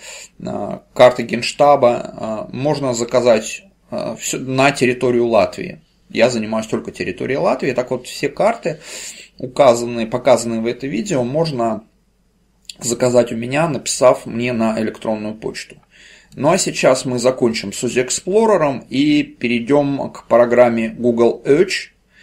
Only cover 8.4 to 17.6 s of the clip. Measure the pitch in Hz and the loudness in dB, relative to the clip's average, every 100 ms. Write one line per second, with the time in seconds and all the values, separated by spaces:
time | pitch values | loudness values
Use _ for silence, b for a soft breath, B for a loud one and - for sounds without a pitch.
8.4 | 202 226 165 156 B B B B B - | -2 -2 -6 -8 B B B B B -14
9.4 | 127 - 135 117 120 117 110 123 131 117 | -6 4 6 4 0 -4 -4 -2 2 2
10.4 | 117 113 113 123 135 196 202 143 120 147 | 2 -4 -4 -4 -6 -6 -4 -2 -2 -2
11.4 | 160 127 117 107 - _ _ _ _ _ | -2 -2 -4 -4 -10 _ _ _ _ _
12.4 | _ _ - - 117 117 127 120 117 113 | _ _ -20 -12 -6 0 2 4 2 -2
13.4 | 120 143 165 120 - - 131 135 123 113 | -4 -2 0 -2 -6 2 4 4 -2 -4
14.4 | 123 117 113 110 107 - 113 107 107 110 | -4 0 0 0 -4 -6 -6 -6 -6 -10
15.4 | - - - - _ b b b b 104 | -10 -10 -14 -20 _ b b b b -4
16.4 | 143 185 170 - 147 131 131 123 123 127 | 0 2 0 0 2 2 0 -2 0 2
17.4 | 120 110 | 0 0